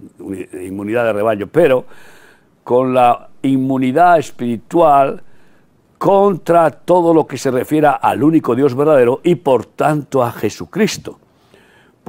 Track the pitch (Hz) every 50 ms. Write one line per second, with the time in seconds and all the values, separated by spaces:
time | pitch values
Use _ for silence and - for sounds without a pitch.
0 | - - _ - - - 95 92 - - - 90 90 95 95 101 101 104 110 120
1 | 120 113 104 104 104 113 110 98 101 - - 151 170 139 131 123 - - - -
2 | - - - - _ _ _ _ _ _ _ _ - - 123 123 131 127 127 127
3 | 123 120 117 - - - - - - 135 135 131 131 135 135 131 131 127 127 160
4 | 175 175 175 156 - - - - 127 120 117 104 - - - 170 165 151 143 139
5 | 135 147 - 190 - - - - - _ _ _ _ _ _ _ _ _ _ -
6 | - 170 196 196 202 202 185 147 - - 170 170 165 151 - - - - 175 180
7 | 170 170 165 156 131 - 143 120 - 135 123 127 113 - 151 151 147 147 131 -
8 | - 107 101 101 135 156 165 151 - - 117 123 143 135 123 131 147 156 151 131
9 | 120 117 135 - - 175 170 - - 143 127 113 107 - _ - 139 143 151 151
10 | 135 - - 135 120 120 - - - 104 - - 90 - - 175 220 - - -
11 | - - - _ _ _ _ _ _ _ _ _ _ _ _ _ _ _ _ _
12 | -